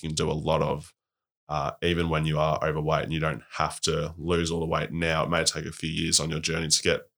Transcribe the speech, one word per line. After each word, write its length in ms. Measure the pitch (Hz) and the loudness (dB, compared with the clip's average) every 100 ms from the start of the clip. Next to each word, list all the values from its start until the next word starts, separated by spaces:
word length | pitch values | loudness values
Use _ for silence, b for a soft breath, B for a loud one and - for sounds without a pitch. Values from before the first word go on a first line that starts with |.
you 80 | 80 | -4
can 60 | 78 | -2
do 140 | 80 | 0
a 40 | |
lot 280 | 78 78 78 | 0 2 2
of, 320 | 76 73 - _ _ _ _ _ - | 2 -2 -6 _ _ _ _ _ -6
uh, 220 | 76 71 - | -4 -4 0
even 260 | 87 85 85 | 0 2 2
when 160 | 78 78 | 2 2
you 140 | 76 | 2
are 200 | 78 76 | 2 2
overweight, 400 | 78 76 76 76 | 0 0 0 0
and 100 | - | 0
you 60 | 78 | -2
don't 240 | 78 62 - | -2 -4 -8
have 260 | - 78 - | -2 -2 -2
to 320 | - 78 76 82 | -2 0 -2 -4
lose 340 | 82 85 82 | 0 0 2
all 80 | 85 | 0
the 60 | 80 | 0
weight 260 | 80 73 | -2 -2
now. 320 | 82 85 80 | -2 0 2
It 60 | 76 | 2
may 140 | 82 | 2
take 220 | 80 80 78 | 0 -2 -8
a 60 | |
few 180 | - 80 | -8 -6
years 300 | 80 82 82 | -2 0 0
on 100 | 80 | 0
your 100 | 78 | -2
journey 280 | 78 92 80 | -2 -2 0
to 120 | - | 2
get 180 | 87 82 - | 4 2 0